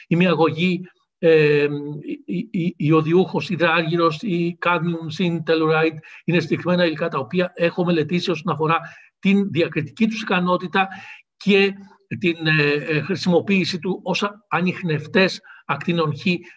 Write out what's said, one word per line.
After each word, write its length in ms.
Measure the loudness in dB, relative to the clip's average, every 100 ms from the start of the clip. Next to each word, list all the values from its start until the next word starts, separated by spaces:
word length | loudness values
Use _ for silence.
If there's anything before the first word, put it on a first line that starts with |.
| -2
η 80 | 2
μυαγωγή, 640 | 2 4 2 2 -2 -2 -6 _ _ _
ε, 500 | 4 6 6 4 2 -2 -8 -10 -10 -10 -6
η, 240 | -6 -4
η, 120 | -4
η 120 | -4 -2
ιωδιούχος 720 | 2 2 4 2 2 -2 -4
υδράργυρος, 720 | 0 2 2 0 2 2 0
η 360 | -4 -2 -2 -2 0
cadmium 520 | 0 0 -4 -6 -2
zinc 200 | -2 -2 0
telluride, 500 | 0 2 2 0 -2 -14 -8
είναι 160 | -2 0
συγκεκριμένα 460 | 0 -2 0 2 2
υλικά 220 | 0 -4
τα 120 | -4
οποία 320 | -2 -2 -2 -2
έχω 300 | -2 0 0
μελετήσει 460 | 0 0 -2 -2
όσον 220 | -4 -4
αφορά 260 | -2 0 0 -4 -16 -20 _
την 320 | 2 2 2
διακριτική 560 | 0 0 -2 -6 -2 -2
τους 140 | -2
ικανότητα 640 | -2 0 2 0 0 -2 -2 -6 -18 -20 _ _
και 360 | 2 4 4 -2 -16 -20 _ -4
την, 280 | -2 0 0
ε, 240 | 2 2
ε, 300 | 0 -2 -2
χρησιμοποίηση 800 | -2 -2 2 2 2 0 0 -4
του 200 | -4 -4
ως 280 | -4 -4 -4 -8 _
ανιχνευτές 920 | -2 -2 -2 -4 -4 0 2 2 0 -14 -14 -8
ακτίνων 520 | -4 -2 0 0 -2
Χ 80 | -2 -2 -6